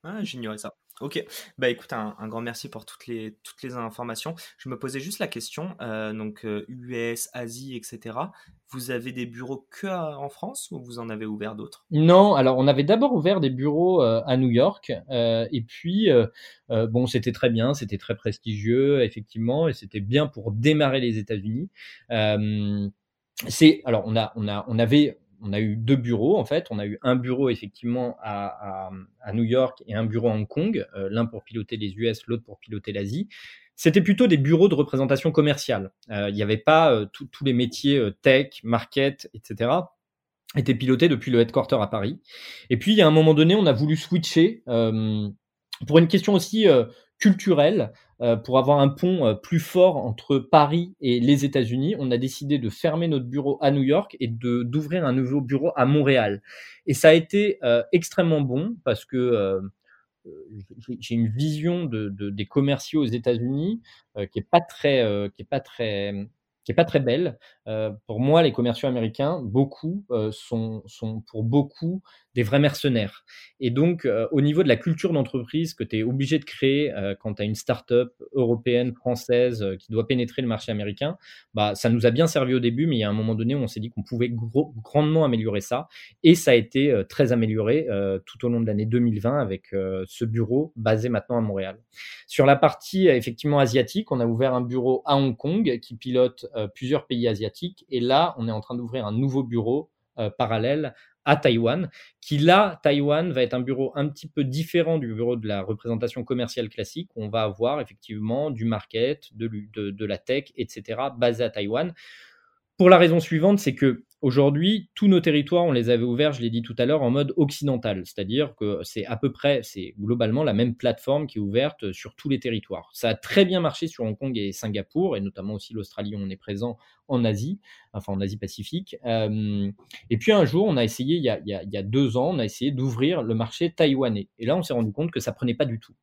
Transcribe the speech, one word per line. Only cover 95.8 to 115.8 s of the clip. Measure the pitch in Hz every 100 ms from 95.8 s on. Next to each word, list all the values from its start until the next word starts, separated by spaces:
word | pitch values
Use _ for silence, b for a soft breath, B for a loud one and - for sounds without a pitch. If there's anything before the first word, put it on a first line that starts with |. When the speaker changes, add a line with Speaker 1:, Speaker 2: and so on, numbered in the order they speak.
Speaker 2:
qui | - 113
pilote, | 127 123 127 - -
euh, | 113 104
plusieurs | - 127 143 -
pays | 123 117
asiatiques. | 104 107 - 175 - _
Et | 127
là, | 120 139 170 139
on | 113
est |
en | 107
train | - 123
d'ouvrir | 120 127 104
un |
nouveau | 110 139 135
bureau, | 123 117 110 139 - _ _ -
euh, | 107
parallèle | - 117 113 117 147 143 b b b
à | 143 147
Taïwan, | 143 117 117 156 180 B B _
qui | - 147
là, | 160 190 202 160
Taïwan | 151 143 143 147 175
va | 131
être | 123
un | 127
bureau | 127 131 135 143
un | 147
petit | 147 156
peu | -
différent | 135 139 165 170 165 165
du | 117
bureau | 110 120 120
de | 107
la | 101
représentation | 95 107 117 113 120 127
commerciale | 117 123 120 - 110
classique, | - 104 - - -
où |
on | 107
va | 113
avoir | 107 95 120 147
effectivement | 123 98 - 107 107 127 151
du | 117
market, | 113 107 - 110 123 147 -
de | 107 113
l'u-, | 107 104
de, | 110 101
de | 101 107
la | 95
tech, | - 135 139 -
et | -
cetera, | - - 113 135
basé | 120 123 117
à | 117
Taïwan. | 107 101 120 170 165 B B B B B B _ _
Pour | 180
la | 180
raison | 175 170
suivante, | 160 160 185 202
c'est | 151
que | 123 135 117 _ _
aujourd'hui, | 139 127 139 143 180 214 -
tous | - 202
nos | 180
territoires, | 160 147 143 175
on | 175
les | 127